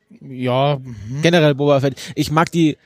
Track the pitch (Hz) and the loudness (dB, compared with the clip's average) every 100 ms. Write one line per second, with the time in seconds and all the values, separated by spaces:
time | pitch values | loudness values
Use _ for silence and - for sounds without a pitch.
0 | _ - 139 127 127 127 143 143 127 110 | _ -20 -16 -6 -2 0 0 -2 -6 -14
1 | 104 135 165 175 151 135 147 139 139 131 | -12 -2 2 4 4 2 2 2 2 -4
2 | - 151 151 156 170 170 156 - | -8 -6 -2 0 0 2 0 0